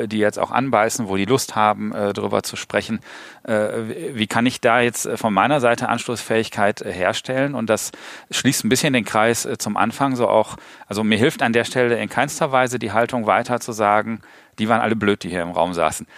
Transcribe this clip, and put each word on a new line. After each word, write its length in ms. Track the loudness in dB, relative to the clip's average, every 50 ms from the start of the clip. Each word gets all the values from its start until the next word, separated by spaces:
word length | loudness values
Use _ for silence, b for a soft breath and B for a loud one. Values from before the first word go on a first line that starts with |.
| -2
die 120 | -2 0 2
jetzt 200 | 2 2 2 0
auch 140 | -4 0 0
anbeißen, 560 | -2 0 2 2 2 2 2 0 -4 -4 -2
wo 80 | 0
die 80 | -2 2
Lust 320 | 2 2 0 0 -2 0
haben, 360 | 2 2 2 2 0 -4 -8 -4
äh, 200 | -4 -2 -2 -2
drüber 320 | -2 -4 0 0 -2 -2
zu 100 | -2 -8
sprechen, 460 | -10 -10 -2 -2 -2 -2 0 -6 -6 B B B B B B B B B
äh, 100 | -2 0 0 0 0 -2 -6 -6 -8
wie, 300 | -8 -8 -8 -8 -4 -2
wie 80 | -2 0
kann 180 | 0 0 0
ich 140 | 0 0 2
da 200 | 2 4 4 4
jetzt 280 | 4 2 0 -2 -4 -4 -4
von 180 | -2 0 0 2
meiner 240 | 4 4 4 2 2
Seite 300 | 4 2 2 2 0 -2
Anschlussfähigkeit, 920 | -2 -2 -2 -6 -6 -6 -4 0 0 0 0 0 0 0 2 2 2 0 -6
äh, 100 | -8 -4
herstellen? 640 | 0 0 0 0 -2 -4 -4 -2 -2 -2 -2 -2
Und 120 | -4 0 0
das 220 | 0 0 0 -6 B B B B B B B B
schließt 340 | -6 0 0 0 0 2 2
ein 40 | 2
bisschen 240 | 2 2 2 2 2
den 120 | 2 0
Kreis, 420 | 2 2 4 4 4 2 2 -2
äh, 120 | -6 -6 -6
zum 180 | -4 -4 0
Anfang 380 | 0 0 0 0 0 -2 0 0
so 140 | 0 2 4
auch, 280 | 4 4 2 2 -4 B B B B B B
also 160 | B -4 -2 0
mir 160 | 2 2 4
hilft 240 | 4 2 2 2 -2
an 100 | 0 2
der 120 | 2 0
Stelle 340 | 0 0 0 2 2 2 0
in 100 | -2 -4
keinster 440 | -2 -2 -2 -2 0 -2 -2 0 2
Weise 260 | 2 2 2 -2 -4
die 140 | -6 -2 0
Haltung 340 | 0 0 0 0 -2 2
weiter 320 | 2 2 2 2 0 -4 -4
zu 140 | -4 -6 -4
sagen, 480 | 0 2 4 4 4 2 -2 -6 -10 b b b b b b b -4
die 80 | 0 2
waren 120 | 2 2
alle 140 | 2 0 -2
blöd, 300 | 0 2 2 0 0 -2
die 60 | -6
hier 120 | -4 -4 -4
im 80 | -2
Raum 240 | 0 0 0 0 2
saßen. 320 | 2 2 0 0 -2 -12 B B